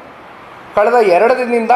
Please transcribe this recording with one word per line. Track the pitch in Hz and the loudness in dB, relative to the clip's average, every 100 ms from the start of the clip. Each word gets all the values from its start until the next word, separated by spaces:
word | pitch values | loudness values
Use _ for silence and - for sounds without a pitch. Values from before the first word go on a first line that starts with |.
| - - - - - - - | -20 -20 -20 -20 -20 -20 -8
ಕಳೆದ | - 214 | -2 0
ಎರಡು | 240 214 170 226 254 | 0 2 2 0 0
ದಿನದಿಂದ | 247 240 226 | -2 -4 0